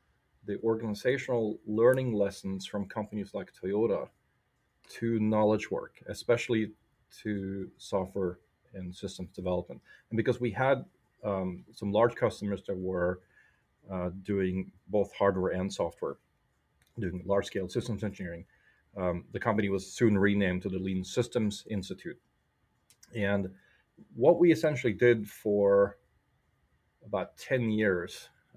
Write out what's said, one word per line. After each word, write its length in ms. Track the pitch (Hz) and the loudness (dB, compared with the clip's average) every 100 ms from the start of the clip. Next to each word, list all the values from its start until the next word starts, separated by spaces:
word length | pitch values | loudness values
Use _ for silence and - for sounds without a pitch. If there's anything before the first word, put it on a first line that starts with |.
| _ _ _ _ 104 | _ _ _ _ -8
the 120 | 98 | -2
organizational 960 | 113 113 113 104 127 135 135 120 107 107 107 | 0 0 -2 -2 0 0 0 -2 -2 -4 -4
learning 480 | 107 120 131 131 | 4 6 4 0
lessons 500 | 107 98 - 98 95 | 0 0 -2 -6 -6
from 220 | - 104 98 | -6 -6 -6
companies 480 | 113 104 107 98 | -6 -6 -6 -6
like 180 | 101 95 | -8 -10
Toyota 560 | - 92 104 113 90 65 _ _ _ _ _ _ _ - | -8 -4 0 0 0 -4 _ _ _ _ _ _ _ -20
to 320 | - 117 113 | -6 -2 2
knowledge 500 | 107 107 107 107 - | 2 4 4 2 0
work, 320 | 95 - - - | -6 -6 -14 -12
especially 600 | 98 - 113 - 113 107 - _ _ _ - | -8 0 0 2 0 -2 -8 _ _ _ -12
to 480 | 107 101 95 98 92 - | -6 -4 -4 -6 -10 -14
software 640 | - 101 92 101 92 - _ _ _ | -4 -4 -2 -2 -4 -4 _ _ _
and 240 | 98 90 92 | -14 -12 -10
systems 320 | 95 - 87 - | -10 -10 -12 -8
development. 460 | 90 90 - - - - _ | -4 -4 -4 -14 -20 -20 _
And 60 | 113 | 0
because 240 | 113 123 | 0 0
we 100 | 120 | -2
had, 360 | 104 131 131 - _ _ _ | 0 2 2 -2 _ _ _
um, 400 | 110 98 92 90 - | -4 -2 -2 -8 -14
some 180 | - 101 | -6 0
large 220 | 104 120 | 4 4
customers 480 | - 113 - 104 98 - | 4 -2 -2 -4 -6 -4
that 80 | |
were, 460 | 92 92 92 90 90 - _ _ _ _ _ - | -6 -4 0 0 -2 -10 _ _ _ _ _ -8
uh, 160 | 92 90 92 | -4 -4 -6
doing 500 | 95 98 92 92 92 - - | -2 0 2 0 -6 -12 -2
both 240 | 104 95 | 0 0
hardware 400 | - 101 95 92 | 2 2 2 0
and 180 | 92 98 | 0 -4
software, 460 | - 85 - 80 69 _ _ _ _ _ _ _ - | -2 -4 -4 -8 -8 _ _ _ _ _ _ _ -8
doing 240 | 95 90 90 | -6 -6 -2
large-scale 420 | 98 98 101 92 | -2 0 -6 -4
systems 340 | 127 120 104 | -4 -4 -4
engineering, 440 | 107 92 90 85 - _ _ _ _ - | -6 -6 -10 -10 -16 _ _ _ _ -4
um, 300 | 90 87 - | -2 -2 -6
the 80 | 107 | -2
company 280 | 120 104 101 | 0 2 0
was 240 | 95 - | -2 -4
soon 240 | - 117 101 | 2 4 6
renamed 460 | 101 101 95 90 | 4 4 2 0
to 80 | 98 | -2
the 80 | 92 | -4
Lean 260 | 95 92 | -2 -4
Systems 640 | 90 127 123 120 107 101 - | -2 -2 0 0 -2 -4 -6
Institute. 500 | 104 90 90 85 - _ _ _ _ _ _ _ _ _ | -6 -6 -10 -10 -14 _ _ _ _ _ _ _ _ _
And 360 | 110 101 101 92 - _ _ _ _ - | -2 0 0 -2 -10 _ _ _ _ -18
what 240 | 120 139 165 | 2 4 6
we 140 | 175 | 6
essentially 420 | 151 160 135 120 | 4 2 0 -2
did 340 | 92 123 117 104 | 4 4 4 0
for 680 | - 110 104 101 101 101 - _ _ _ _ _ _ _ _ _ _ | -6 0 4 6 6 4 0 _ _ _ _ _ _ _ _ _ _
about 320 | 104 101 92 - | -4 -4 -4 -10
ten 340 | - 135 113 | -2 0 2
years, 600 | 107 107 90 85 - - _ _ | 2 4 2 -2 -10 -20 _ _